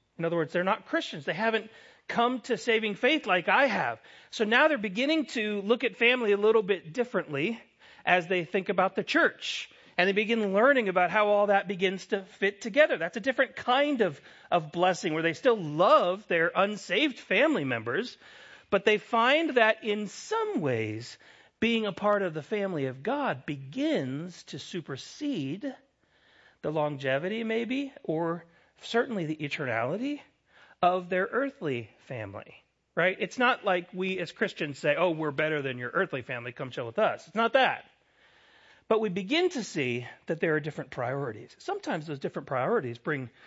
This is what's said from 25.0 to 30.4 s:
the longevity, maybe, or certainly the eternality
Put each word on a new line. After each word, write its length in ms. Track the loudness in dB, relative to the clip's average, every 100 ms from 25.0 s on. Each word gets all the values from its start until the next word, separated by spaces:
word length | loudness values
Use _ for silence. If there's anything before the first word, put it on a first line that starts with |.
| -14 -10 -6 -4 -6 -6 -8 -12 _ _ _ _ _ _ _ _
the 80 | -4
longevity, 720 | -2 -2 -2 -2 0 -2 -4
maybe, 480 | -4 -4 -2 -4 -6 -8
or 420 | -4 -2 -2 -4 -10 _ _ _
certainly 440 | -4 -2 -2 -2 -4
the 100 | -6
eternality 840 | -6 -6 -2 -2 -2 -2 -6 -8 -12 _